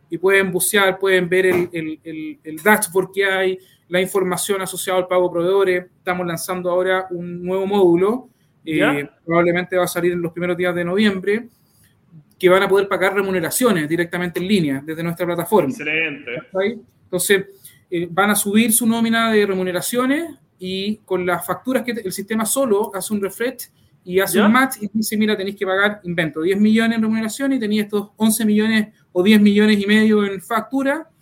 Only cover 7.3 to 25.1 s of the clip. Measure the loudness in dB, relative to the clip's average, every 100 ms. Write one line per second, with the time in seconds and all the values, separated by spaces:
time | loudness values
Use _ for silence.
7.3 | -8 -4 -4 0 4 4 4 2 0 -6
8.3 | _ _ _ -6 0 2 0 -6 _ -2
9.3 | 2 2 0 0 -2 -2 0 -2 -2 -4
10.3 | -4 -4 -2 -2 -2 -2 2 2 0 -2
11.3 | -4 -4 _ _ _ _ _ _ -20 _
12.3 | -2 4 4 4 2 2 0 0 0 -2
13.3 | -2 -2 0 2 2 0 -2 -2 -4 -4
14.3 | -4 0 2 2 -2 -6 -8 -6 -4 -4
15.3 | -4 2 2 2 -2 -4 -4 -4 -6 -10
16.3 | -12 -8 -4 -4 -4 -14 _ _ -4 0
17.3 | 0 -2 -14 -20 -20 -8 -6 -4 0 2
18.3 | 2 2 2 4 2 2 0 0 0 2
19.3 | 2 2 0 -2 -4 -4 -2 0 0 -4
20.3 | -12 _ -14 -8 -6 -4 -6 -4 -4 0
21.3 | -2 -2 -6 -2 -4 -2 -6 -6 -8 -4
22.3 | -4 -2 0 0 0 -2 -6 -6 -4 -4
23.3 | -4 -6 -6 -14 _ _ _ -4 0 2
24.3 | 2 4 4 2 -2 -6 -4 -2